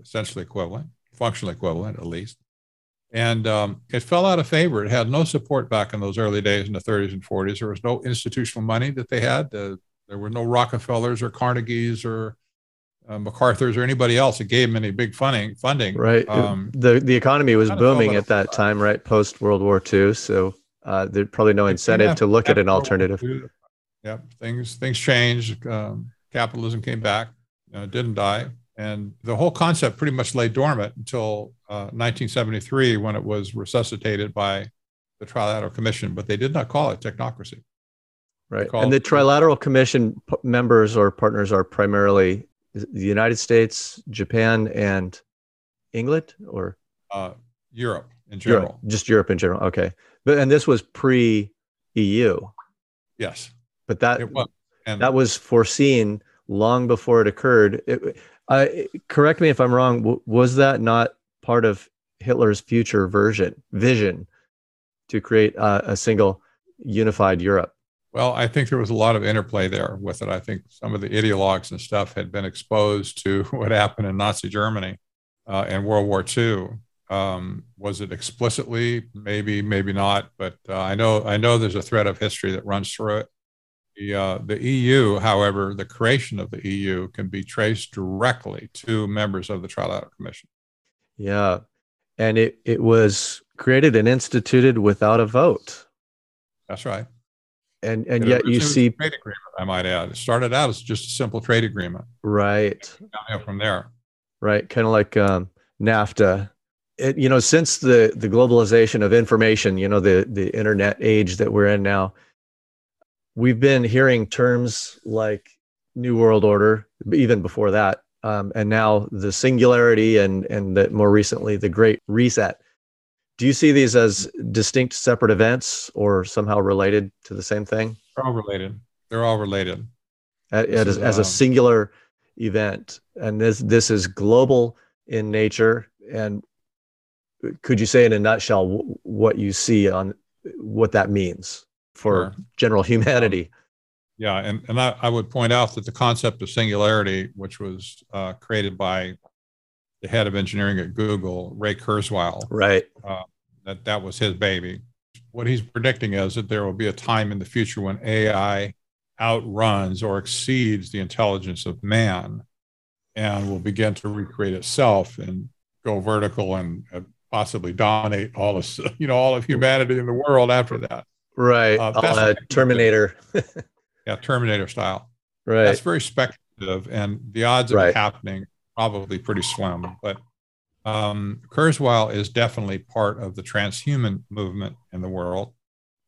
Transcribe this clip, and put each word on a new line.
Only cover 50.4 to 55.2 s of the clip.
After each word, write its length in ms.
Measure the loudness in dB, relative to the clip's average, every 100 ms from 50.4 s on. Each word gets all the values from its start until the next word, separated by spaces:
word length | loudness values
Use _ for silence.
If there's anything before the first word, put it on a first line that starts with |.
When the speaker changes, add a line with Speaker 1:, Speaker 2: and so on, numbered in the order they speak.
| 4
Speaker 2:
this 160 | 4 4
was 160 | 0
pre-E 680 | -2 -2 2 4 4 2 -2 _ _ _ _
U. 580 | -2 2 2 2 0 -6 -16 -20 _ _ _ _ -10
Speaker 1:
Yes. 320 | -10 -10 -18 _ _ _ -8
Speaker 2:
But 140 | 0
that, 200 | 0 0
Speaker 1:
It 100 | -4
was. 180 | -6 -8 _ _ _ -10
And 140 | -2
Speaker 2:
that 140 | 2
was 220 | 4